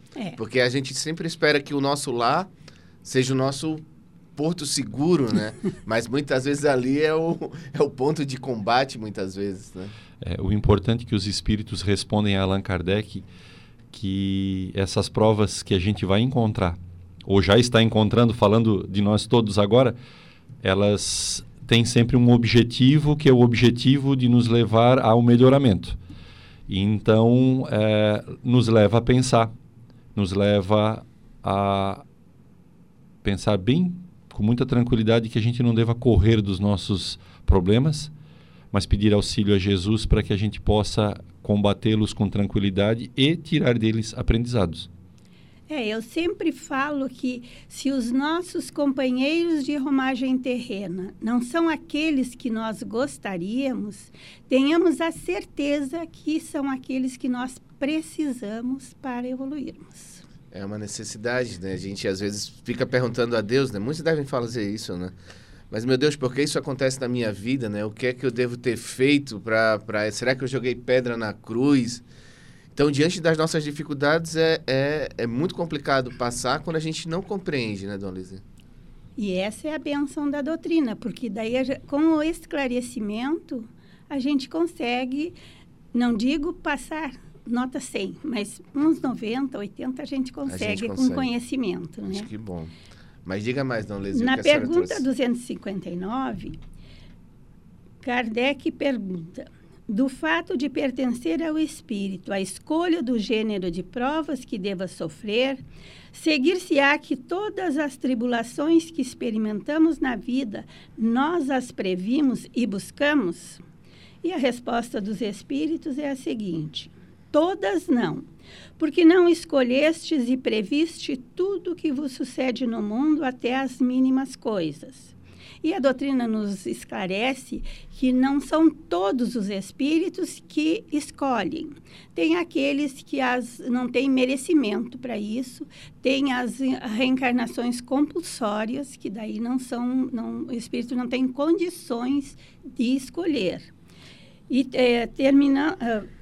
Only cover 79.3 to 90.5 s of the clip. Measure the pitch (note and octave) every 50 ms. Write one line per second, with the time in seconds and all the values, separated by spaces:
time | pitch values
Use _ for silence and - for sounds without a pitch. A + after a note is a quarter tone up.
79.3 | F3+ F3+ F#3+ G#3+ G#3+ - - D4+ D#4 D#4 - D4+ C#4+ C#4+ C#4+ C#4+ - D#4 C#4+ C#4+
80.3 | C#4 D4 C4+ D4 E4 D#4+ - D#4+ E4+ E4 C#4+ A3+ G3 - - A3 - - - A3+
81.3 | G3 A3+ A3 A3 A#3+ B3+ C4 B3 - - - - C#4+ C#4+ D#4 D#4+ D#4+ D4+ D4+ D#4+
82.3 | E4 E4 - - - C#4+ C4+ B3+ B3 B3 B3 - - B3+ A3 G3+ G#3 A3 B3 C#4
83.3 | D#4+ G4+ - - C#4+ A#3+ G#3+ - - - - - - - - - D4 C#4 A#3+ C#4+
84.3 | D4 C4+ - - - E4 E4+ E4 - - - A#3+ B3 B3 C4 B3 C4 D4 D4+ F4
85.3 | - - - - - - - - - - - - - A#3+ B3 A#3+ A#3 G3+ A#3 C4
86.3 | D4 D#4 C#4+ E4+ E4+ - - D#4+ C#4+ C#4+ - - D#4+ D#4 D#4+ C4+ - - - -
87.3 | - - - A3+ A#3+ B3 B3+ B3+ - D4+ - - - A3 G3 F#3+ F3 - - D#4
88.3 | A#3+ G#3+ G3+ G3+ - - - - - C#4 D4 D#4+ E4 E4 - C4+ A3+ - A#3 G#3
89.3 | A#3 C4 C#4 C4 - - G#3 G3+ - - B3+ B3+ C4 B3+ D4 - C#4+ C4 C4 B3+
90.3 | - D4+ C#4 C4+